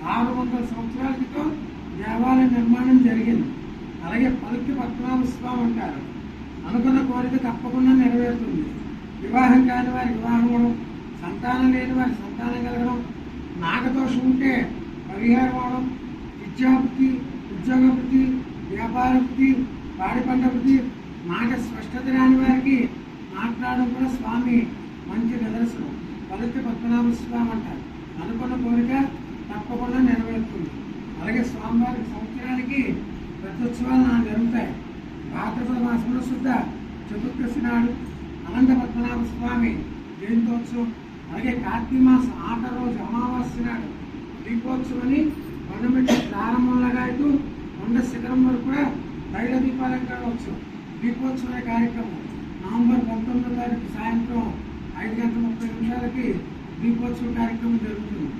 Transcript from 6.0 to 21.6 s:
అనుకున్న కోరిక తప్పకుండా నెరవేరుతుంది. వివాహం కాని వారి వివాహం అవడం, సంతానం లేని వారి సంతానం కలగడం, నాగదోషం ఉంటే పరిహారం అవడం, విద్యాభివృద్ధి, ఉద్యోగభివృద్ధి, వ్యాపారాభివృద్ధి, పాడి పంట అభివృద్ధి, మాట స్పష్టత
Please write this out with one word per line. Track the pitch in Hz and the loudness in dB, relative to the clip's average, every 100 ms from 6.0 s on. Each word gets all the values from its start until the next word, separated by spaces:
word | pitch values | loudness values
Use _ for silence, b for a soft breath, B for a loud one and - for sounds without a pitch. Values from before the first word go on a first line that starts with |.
| - - - - - - - | -10 -10 -12 -12 -12 -10 -2
అనుకున్న | 233 262 262 | 2 4 4
కోరిక | 262 247 254 | 2 -2 0
తప్పకుండా | 262 247 226 240 254 262 | 0 0 -4 -2 4 8
నెరవేరుతుంది. | 262 247 240 240 233 220 175 - - - - - - - | 8 6 4 2 0 -2 -2 -4 -6 -10 -12 -12 -10 0
వివాహం | 233 254 262 254 | 4 8 8 6
కాని | 247 247 | 2 0
వారి | 247 240 | -2 -2
వివాహం | 226 233 233 | -2 2 4
అవడం, | 233 240 240 233 - - - - | 4 4 2 2 -6 -12 -12 -10
సంతానం | 175 196 247 254 254 | -8 -6 -2 4 4
లేని | 254 247 | 4 2
వారి | 254 254 | 0 0
సంతానం | - - 233 240 247 | -2 -6 -6 -4 -4
కలగడం, | 240 240 240 240 - - - - - 175 | -4 0 0 0 -4 -10 -10 -12 -10 -4
నాగదోషం | 175 240 254 262 262 - | -2 0 0 0 2 2
ఉంటే | 254 254 269 240 - - - - - | 4 4 4 2 -2 -6 -10 -12 -10
పరిహారం | 196 233 240 254 247 | 0 4 6 4 0
అవడం, | 247 254 - - - - - - | -2 -2 -4 -6 -10 -10 -12 -12
విద్యాభివృద్ధి, | - - 262 262 - - 262 254 - - - | -12 2 6 6 4 4 2 2 -4 -10 -8
ఉద్యోగభివృద్ధి, | 190 247 254 262 - - 262 262 262 - - 160 196 | -4 2 6 8 6 4 4 4 0 -4 -10 -8 -4
వ్యాపారాభివృద్ధి, | 226 247 254 254 254 - 269 254 - - - - | -2 2 4 4 4 4 4 4 0 -6 -10 -4
పాడి | 190 233 254 | -2 0 2
పంట | 254 | 4
అభివృద్ధి, | 247 240 269 269 - - - - 175 | 4 4 6 6 4 -8 -12 -10 -4
మాట | 170 233 | -2 0
స్పష్టత | 254 | 0